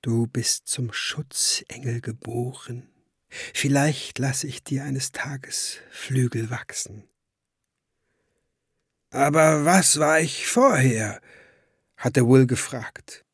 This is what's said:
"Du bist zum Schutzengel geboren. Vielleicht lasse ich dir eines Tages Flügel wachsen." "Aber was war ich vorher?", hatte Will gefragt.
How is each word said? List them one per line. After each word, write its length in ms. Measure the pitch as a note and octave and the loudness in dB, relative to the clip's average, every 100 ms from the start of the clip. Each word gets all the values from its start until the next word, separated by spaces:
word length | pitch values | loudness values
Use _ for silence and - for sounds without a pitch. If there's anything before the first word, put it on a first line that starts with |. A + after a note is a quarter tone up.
"Du 240 | - A#2 A#2 | 0 0 0
bist 420 | B2 A2+ - - | -2 -2 -4 -4
zum 240 | - A#2+ | -6 -6
Schutzengel 1080 | - - - D3+ - - - - - B2 A#2+ | -6 -8 -8 -8 -4 -2 -2 -6 -10 -6 -6
geboren. 880 | B2 A2+ - A#2 B2 C3 - A#2+ - _ _ _ _ - - | -8 -10 -8 -6 -6 -10 -14 -14 -16 _ _ _ _ -14 -10
Vielleicht 640 | - C#3 C#3 D3 C#3+ - - | -4 0 2 2 -2 -8 -6
lasse 280 | C3+ C3 C#3+ | -4 -4 -6
ich 160 | C3 | -10
dir 220 | - C3+ | -8 -8
eines 280 | C#3+ C3+ - | -4 -6 -6
Tages 680 | - C#3+ C#3 - - - - - | -8 -10 -10 -10 -8 -8 -10 -16
Flügel 600 | - - C3 B2 A#2 A2+ | -16 -4 0 0 -2 -6
wachsen." 580 | A#2+ - - - G#2 - _ _ _ _ _ _ _ _ _ _ _ _ _ _ _ _ _ _ _ _ | -8 -10 -10 -10 -14 -20 _ _ _ _ _ _ _ _ _ _ _ _ _ _ _ _ _ _ _ _
"Aber 540 | B2 C#3+ D3+ D#3+ D#3 | 0 2 6 4 4
was 340 | D3 F#3+ - D3+ | 4 4 4 2
war 220 | D3+ D#3+ | 4 2
ich 260 | D#3+ - - | 2 -4 -2
vorher?", 760 | A3+ C4+ F3 C3 A2+ G#2+ - _ - - _ _ _ _ _ | 4 4 6 4 2 -2 -8 _ -20 -20 _ _ _ _ _
hatte 320 | - - A#2+ | 0 2 6
Will 180 | C3 B2+ | 8 6
gefragt. 760 | B2 - B2+ A2+ - - - _ | 2 -4 -8 -12 -16 -20 -20 _